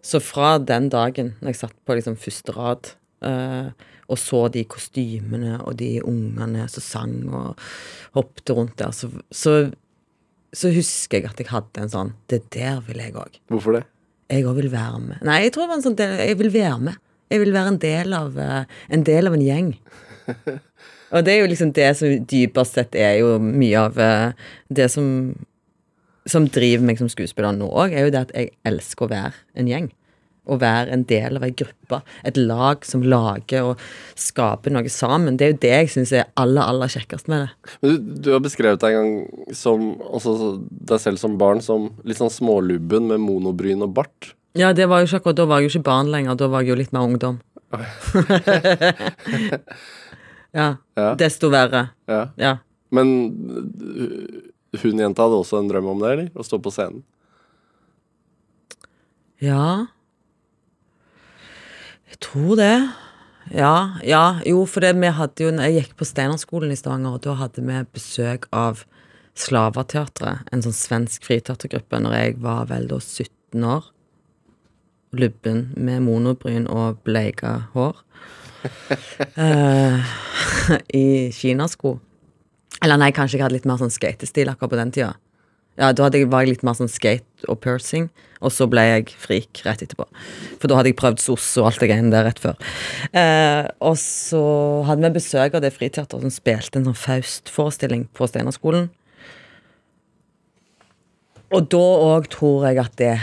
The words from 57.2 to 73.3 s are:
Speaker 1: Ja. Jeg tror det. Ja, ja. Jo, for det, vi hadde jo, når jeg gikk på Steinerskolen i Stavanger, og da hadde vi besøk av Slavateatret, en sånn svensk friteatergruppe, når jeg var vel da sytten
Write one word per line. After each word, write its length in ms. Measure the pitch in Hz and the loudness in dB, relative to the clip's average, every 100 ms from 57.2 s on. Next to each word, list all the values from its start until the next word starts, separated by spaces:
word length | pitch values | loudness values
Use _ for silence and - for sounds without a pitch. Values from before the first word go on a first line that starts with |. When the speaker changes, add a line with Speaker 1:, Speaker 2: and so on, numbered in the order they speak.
| _ _ _ _ _ _ _ _ _ _ _ _ _ _ _ - _ _ _ _ _ _ | _ _ _ _ _ _ _ _ _ _ _ _ _ _ _ -20 _ _ _ _ _ _
Speaker 1:
Ja. 440 | 143 139 151 185 240 _ _ _ _ _ _ _ _ _ _ _ _ _ _ _ - - - - - - _ | 0 0 0 -2 -6 _ _ _ _ _ _ _ _ _ _ _ _ _ _ _ -20 -20 -20 -20 -20 -20 _
Jeg 120 | - | -20
tror 320 | - 139 156 220 | -10 -2 2 4
det. 200 | 202 233 262 - - - _ _ - | 6 4 2 -4 -20 -20 _ _ -8
Ja, 480 | - 143 160 190 185 117 | 2 4 4 2 -6 2
ja. 160 | 156 170 180 - | 4 4 2 0
Jo, 160 | 180 | 2
for 160 | 190 - | 2 2
det, 140 | 180 180 | 2 4
vi 140 | 175 | 2
hadde 320 | 156 147 - | 0 -4 -2
jo, 80 | 160 | -2
når 160 | 160 139 | 0 2
jeg 120 | 165 | 2
gikk 160 | 135 - | 0 -8
på 80 | 151 | -8
Steinerskolen 640 | - 135 156 - 165 156 | -2 -2 -4 -6 -6 -4
i 60 | 139 | -4
Stavanger, 400 | 139 131 131 123 | -4 -4 -4 -6
og 60 | 143 | -6
da 80 | 135 | -4
hadde 220 | 131 - 127 | -6 -6 -4
vi 140 | 131 123 | -4 -6
besøk 540 | - - - 120 123 - | -12 -12 -4 -4 -4 -6
av 300 | 113 117 110 - _ _ _ _ | -2 -2 -4 -12 _ _ _ _
Slavateatret, 1120 | - - 127 110 117 131 147 143 - - - - | -12 -2 2 2 -2 -6 -6 -6 -8 -8 -8 -6
en 80 | 127 | -4
sånn 140 | 117 110 | -2 -4
svensk 480 | - 117 120 - - | -2 -2 -2 -6 -2
friteatergruppe, 720 | 117 - 127 - - - 120 | -2 -2 -10 -8 -10 -6 -2
når 160 | 113 | 0
jeg 240 | 113 117 120 117 | 0 -2 -2 -4
var 240 | 117 120 | -4 -4
vel 160 | 123 123 | -6 -4
da 140 | 131 | -6
sytten 640 | - - 120 | -8 -10 -12